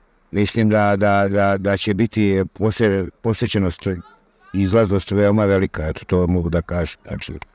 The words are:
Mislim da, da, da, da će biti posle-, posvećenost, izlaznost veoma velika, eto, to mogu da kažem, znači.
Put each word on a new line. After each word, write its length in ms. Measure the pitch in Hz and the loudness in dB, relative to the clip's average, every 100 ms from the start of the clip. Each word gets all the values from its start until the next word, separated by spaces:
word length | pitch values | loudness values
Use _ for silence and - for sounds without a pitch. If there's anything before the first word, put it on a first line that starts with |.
| _ _ _ | _ _ _
Mislim 380 | 87 101 117 107 | -2 0 2 2
da, 280 | 107 101 101 | 4 2 2
da, 320 | 104 101 98 | 2 2 2
da, 280 | 98 98 98 | 2 0 0
da 180 | 98 98 | 0 -2
će 180 | - | -2
biti 500 | 98 113 110 101 95 92 | 0 0 0 0 0 -2
posle-, 540 | - 107 104 107 98 85 - | -2 -4 2 2 2 -2 -6
posvećenost, 640 | 117 107 117 107 92 - 98 90 - _ _ _ - | -4 -2 -2 0 0 -2 -6 -6 -10 _ _ _ -8
izlaznost 580 | 95 95 113 104 98 - | -2 2 2 2 0 0
veoma 340 | 101 101 107 | 2 2 4
velika, 440 | 101 95 95 - 78 | 2 2 0 -4 -6
eto, 160 | - | -8
to 220 | - 90 87 | -2 0 2
mogu 240 | 90 85 | 0 0
da 120 | 85 | -4
kažem, 380 | - 87 82 - - | -4 -6 -6 -10 -12
znači. 260 | - - 80 - | -12 -10 -14 -18